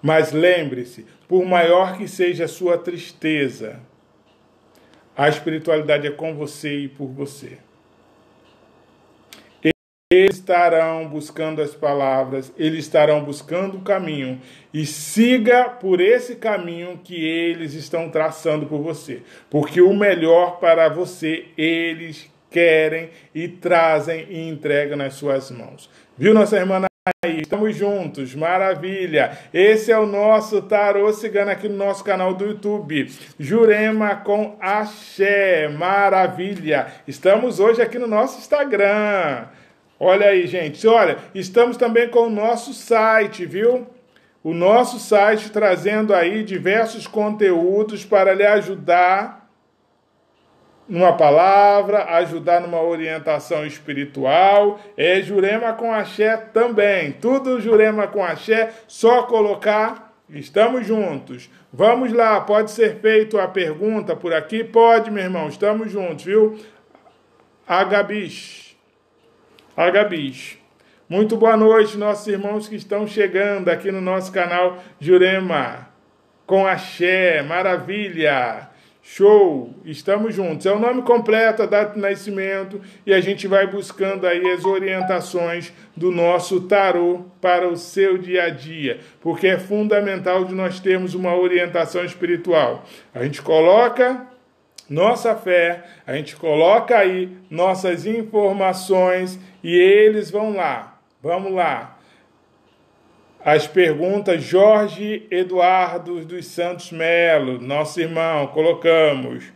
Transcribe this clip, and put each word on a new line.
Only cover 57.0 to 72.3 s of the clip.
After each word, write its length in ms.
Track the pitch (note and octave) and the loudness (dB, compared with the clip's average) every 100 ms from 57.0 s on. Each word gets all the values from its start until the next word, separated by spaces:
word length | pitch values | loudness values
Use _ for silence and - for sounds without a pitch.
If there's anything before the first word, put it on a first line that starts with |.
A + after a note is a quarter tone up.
| D3+ | -2
Tudo 480 | C3+ A3+ C4+ C4 B3+ | -4 0 0 0 -4
Jurema 460 | G#3+ A3 A3 G#3+ G3 | 2 4 4 2 -4
com 180 | G3+ | -4
Axé, 480 | F3+ D#3 - A3 A3 - _ | -4 -6 -2 0 0 -6 _
só 360 | - A3 B3 | 0 4 4
colocar, 920 | A#3 A3+ G#3 G3+ G3+ G#3+ G#3+ - - _ _ | 2 0 0 0 0 0 0 -4 -18 _ _
estamos 560 | D3+ C3 G3 A3+ B3+ G3+ | -18 -6 0 2 2 -2
juntos. 640 | A3 F#3+ C#3+ C3 B2+ - _ _ | -2 -2 -6 -12 -18 -20 _ _
Vamos 400 | B2+ G3+ A#3+ B3+ | 2 2 4 0
lá, 300 | A3+ A3+ G#3 | 2 2 2
pode 300 | G3+ G#3 A3 | 2 0 0
ser 300 | A3+ A3 - | 0 0 2
feito 380 | A3 A3 G#3+ G#3+ | 2 2 2 -2
a 80 | F#3 | -2
pergunta 720 | F#3+ E3+ D#3 G#3 G#3+ - D#3+ | -2 -4 -4 -4 -4 -4 -6
por 160 | F3 | -2
aqui? 320 | D#3+ D3+ A3 | -4 -4 -8
Pode, 460 | A3+ A3+ A3+ A#3 A3 | -2 4 6 6 2
meu 120 | G#3 | -4
irmão, 240 | F#3 F3+ D3+ | -4 -4 -6
estamos 460 | - G3+ G#3+ A3 | -2 -2 0 -4
juntos, 320 | G3 F3+ D3+ | -6 -8 -8
viu? 340 | D#3+ G#3 G#3+ G#3+ - _ _ _ _ _ _ _ _ _ - | 0 2 2 0 -18 _ _ _ _ _ _ _ _ _ -4
Agabis. 1000 | F3+ F#3+ G3+ G3+ G#3 F3+ - - - - _ _ _ _ _ _ _ _ _ _ - | -2 0 0 -2 -4 -8 -14 -20 -20 -20 _ _ _ _ _ _ _ _ _ _ -2
Agabis. 800 | E3+ F#3 G#3 E3+ C#3 B2+ - - _ _ _ _ _ | 0 2 0 -2 -8 -10 -18 -20 _ _ _ _ _
Muito 280 | F3 G#3+ A3 | -2 0 0
boa 200 | A3+ A3 | 0 2
noite, 400 | A3 A3 G#3+ G#3 | 4 4 2 -2
nossos 300 | G#3 G3+ | -4 -6
irmãos 420 | G#3+ | -6